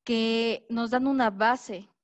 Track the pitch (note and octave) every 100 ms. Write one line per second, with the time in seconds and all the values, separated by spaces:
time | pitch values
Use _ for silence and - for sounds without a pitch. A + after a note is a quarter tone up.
0 | - A3+ A3+ A3+ A#3 G#3 - A#3 A#3 B3+
1 | C4+ C4+ A3+ G3 A3 B3+ - F#3+ G3+ _